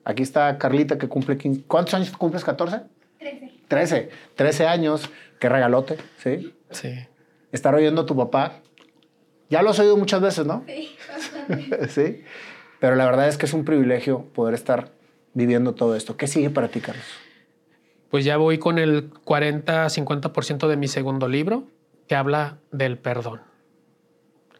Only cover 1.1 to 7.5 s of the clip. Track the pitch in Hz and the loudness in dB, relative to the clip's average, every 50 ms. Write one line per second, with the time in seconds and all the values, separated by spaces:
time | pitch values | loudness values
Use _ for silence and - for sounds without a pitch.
1.1 | - 139 131 - 135 139 - 139 135 135 - - - 165 180 170 196 190 185 - | -2 -2 -2 -2 -2 -2 -2 -2 -4 -4 -2 0 0 2 2 2 0 -2 -2 -4
2.1 | - - 180 165 175 175 - 208 135 - 170 170 202 226 - - _ _ _ _ | -4 -4 -2 -2 -2 -2 -4 -4 -2 -2 -4 -4 -4 -8 -10 -16 _ _ _ _
3.1 | _ _ 320 285 277 - 262 - - _ _ _ 147 143 170 156 160 120 - - | _ _ -14 -14 -14 -14 -18 -20 -20 _ _ _ 0 0 2 2 0 -2 -2 -6
4.1 | - - - - _ - 139 151 147 147 160 160 175 170 160 151 151 151 - - | -14 -20 -20 -12 _ 0 0 2 2 2 2 2 2 2 2 0 0 -2 -4 -10
5.1 | - - - - _ _ - 123 127 135 123 120 123 127 131 - - - - - | -16 -20 -20 -20 _ _ 0 2 4 4 4 4 2 2 0 -2 -8 -10 -10 -18
6.1 | - - - 127 139 185 185 - - _ _ _ - - - 127 123 127 123 - | -20 -8 -4 -4 -4 -4 -6 -14 -18 _ _ _ -14 -12 -12 -10 -12 -12 -14 -18
7.1 | _ _ _ _ _ _ _ _ | _ _ _ _ _ _ _ _